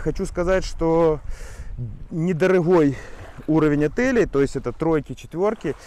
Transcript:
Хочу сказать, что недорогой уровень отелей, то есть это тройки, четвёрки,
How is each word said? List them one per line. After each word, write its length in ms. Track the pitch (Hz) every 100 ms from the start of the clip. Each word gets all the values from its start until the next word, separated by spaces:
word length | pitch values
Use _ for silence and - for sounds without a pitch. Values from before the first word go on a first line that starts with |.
Хочу 220 | 160 143 190
сказать, 380 | - 175 185
что 560 | 170 - 165 165 165 151 - - - - - - 117 - -
недорогой 880 | 170 170 165 180 185 165 180 143 131 - - - - -
уровень 380 | 156 151 147 151
отелей, 400 | 185 254 240 156
то 160 | 139
есть 140 | 139 135
это 160 | 120
тройки, 420 | - 160 160 -
четвёрки, 640 | 131 - 160 202 226 160 127